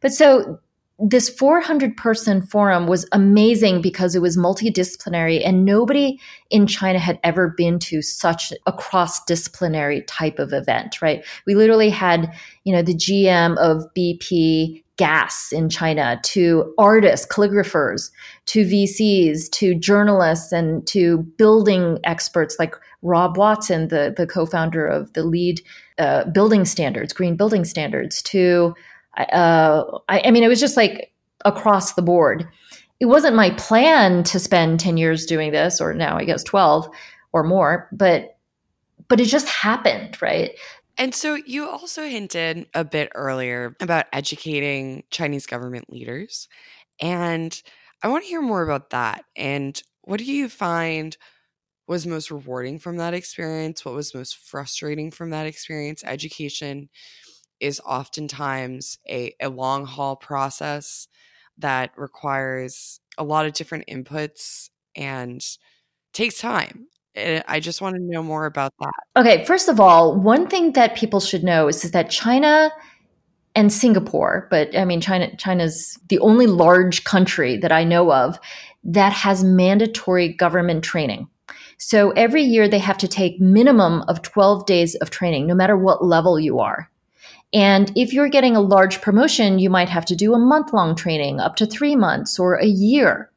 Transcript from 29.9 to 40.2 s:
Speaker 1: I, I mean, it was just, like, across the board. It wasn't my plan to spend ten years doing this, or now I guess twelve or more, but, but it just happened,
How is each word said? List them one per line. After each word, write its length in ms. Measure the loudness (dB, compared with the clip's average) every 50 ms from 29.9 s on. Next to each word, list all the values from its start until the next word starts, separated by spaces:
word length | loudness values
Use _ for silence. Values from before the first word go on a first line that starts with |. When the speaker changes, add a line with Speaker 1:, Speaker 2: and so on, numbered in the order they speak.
| -8 -12 _ -2
Speaker 1:
I, 100 | -2 0 2
I 40 | 4
mean, 140 | 4 6 6
it 40 | 4
was 120 | 4 4
just, 160 | 2 0 2
like, 360 | 2 2 2 0 -4 -14 _ _ _ _ _ _ _ -2
across 480 | -2 -2 0 2 2 2 2 0 -4 -4
the 80 | -2 0
board. 440 | 2 4 4 4 4 2 0 -6 -12 _ _ _ _ -20 -20 _ _ _ _
It 60 | 2
wasn't 280 | 4 4 6 4 4 4
my 140 | 4 4 2 2
plan 680 | -4 -4 0 2 4 4 6 6 6 4 4 4 2 0
to 140 | 0 -2 -4
spend 420 | -2 0 2 2 2 2 0 0
ten 180 | 0 0 0 0
years 260 | 0 0 0 -2 -4
doing 260 | -4 -4 -4 -2 -2
this, 300 | -2 0 0 0 -2 -2
or 140 | -4 -4 -4
now 240 | -4 -4 -2 -2 -4
I 60 | -2
guess 200 | -4 -4 -4 -6
twelve 460 | -2 0 2 4 4 4 2 0 -4 -14 -20 -20 -20 -20 _ _ _ _
or 100 | -2 0
more, 460 | 0 0 2 2 0 0 -2 -4 _
but, 460 | -6 0 2 2 2 0 -2 -8 -20 _ _ _ _ _ _ _ _ _ _ _ _ _ -2 _
but 100 | 2 2
it 60 | 2
just 240 | 2 2 0 -2 -2
happened, 720 | -6 -4 -2 -2 -2 0 0 -2 -2 -2 -8 -16 -12 -8